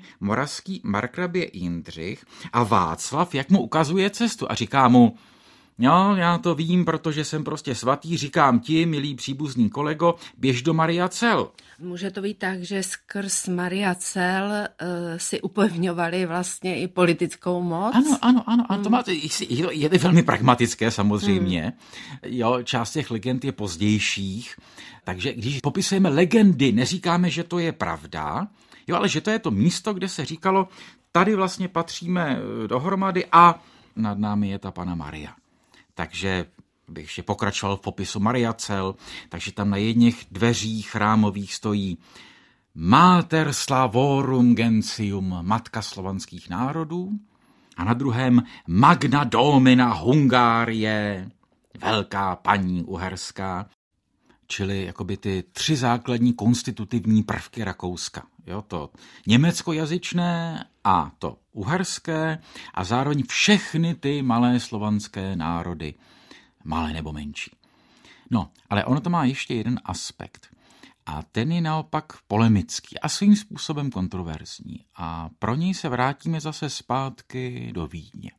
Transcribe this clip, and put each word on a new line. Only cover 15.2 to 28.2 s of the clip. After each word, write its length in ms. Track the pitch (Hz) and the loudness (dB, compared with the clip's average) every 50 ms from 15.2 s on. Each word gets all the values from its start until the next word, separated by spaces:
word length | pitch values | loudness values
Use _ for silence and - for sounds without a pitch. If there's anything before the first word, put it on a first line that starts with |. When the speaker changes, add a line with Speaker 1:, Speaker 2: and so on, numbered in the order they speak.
| - - - - | -6 -6 -6 -6
Speaker 2:
upevňovali 840 | - 180 - 214 196 208 175 170 180 185 170 170 170 170 170 185 185 | -6 -4 0 2 2 2 2 0 -2 -2 0 -2 -2 -2 -2 -2 -2
vlastně 560 | 165 165 180 180 180 - - - 185 175 120 | -2 -2 -4 -4 -4 -6 -8 -6 -6 -4 -4
i 60 | 170 180 | -6 -4
politickou 720 | - 180 180 170 165 - 180 156 - - - 185 180 175 | 0 2 4 4 4 2 -2 -4 -6 -6 -6 -4 -4 -2
moc? 340 | 180 175 165 170 196 226 - | -2 -4 -2 -2 -2 2 4
Speaker 1:
Ano, 220 | 233 277 311 269 - | 4 4 4 4 2
ano, 220 | - 240 254 240 - - | 4 4 4 4 4 2
ano, 180 | 226 240 233 - | 2 2 2 2
ano, 140 | 196 202 202 | 0 -2 0
to 60 | 208 | 2
Speaker 2:
Hmm. 80 | 233 247 | 2 2
Speaker 1:
má, 60 | 247 - 185 151 147 156 - - - - | 0 0 -4 -4 -4 -4 -6 -6 -4 -4
je 140 | 123 127 170 | -2 -2 -2
to, 80 | 175 | -2
je 180 | 123 156 143 156 | -2 -2 0 4
to 80 | 185 175 | 4 4
velmi 260 | 123 185 165 170 - | 4 6 6 6 6
pragmatické 680 | - - - 117 131 123 - 120 113 - - 110 113 | 6 4 4 6 6 6 6 4 0 0 0 -2 0
samozřejmě. 680 | 110 - 101 104 104 101 98 101 98 92 95 92 90 85 | 0 2 2 2 2 2 2 2 2 2 2 0 0 -2
Speaker 2:
Hmm. 720 | 78 - - _ - - - - - - 151 - - - 123 | -2 -4 -6 _ -14 -20 -20 -20 -18 -18 -18 -16 -12 -8 -4
Speaker 1:
Jo, 260 | 123 113 113 127 123 120 | -2 0 0 0 0 -2
část 280 | - - 120 117 - | -2 -2 -2 -2 -4
těch 200 | - 156 131 - | -4 -6 -6 -4
legend 340 | 120 110 98 127 127 120 127 | -6 -6 -4 -4 -4 -4 -4
je 60 | 139 | -6
pozdějších, 1040 | - - 107 98 85 82 101 104 107 104 - - - 104 98 95 95 113 123 - - - - - - - - - - - - | -6 -6 -6 -6 -4 0 2 2 2 2 2 0 -2 -4 -4 -6 -6 -8 -10 -14 -16 -20 -20 -20 -20 -20 -20 -20 -20 -16 -12
takže 300 | - 90 92 98 131 117 | -10 -8 -6 -6 -6 -6
když 260 | - 98 127 143 131 | -6 -6 -6 -4 -4
popisujeme 500 | - 147 139 196 185 - 196 190 196 170 | -4 -4 -2 -2 -2 0 2 2 4 4
legendy, 600 | 135 151 185 175 - 226 214 196 170 117 139 131 | 4 4 4 6 6 8 8 8 6 6 4 4
neříkáme, 580 | 101 120 131 - - 180 - 175 170 175 180 175 | 4 4 2 0 -2 -2 -2 0 2 2 2 0
že 140 | - 170 170 | 0 -2 -4
to 160 | - 175 175 | -4 -2 -2
je 120 | 170 165 | -2 -2
pravda, 760 | 156 160 180 170 165 156 151 - - 160 | -2 -2 -4 -4 -4 -6 -10 -10 -10 -8